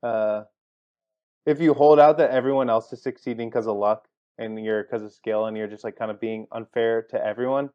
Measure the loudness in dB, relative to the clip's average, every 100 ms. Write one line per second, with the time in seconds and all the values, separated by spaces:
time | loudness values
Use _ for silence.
0 | -4 -2 -2 -2 -6 _ _ _ _ _
1 | _ _ _ _ -2 2 2 6 6 8
2 | 8 6 2 2 0 0 2 0 -2 -10
3 | -10 -8 -10 -8 -4 -4 -2 -2 0 -2
4 | _ _ _ _ -12 -8 -4 -4 -4 -10
5 | -10 _ -6 -4 -4 -6 -10 -10 -14 -10
6 | -10 -6 -8 -8 -10 -14 -8 -2 0 -2
7 | -4 -6 -6 -4 -4 -2 -4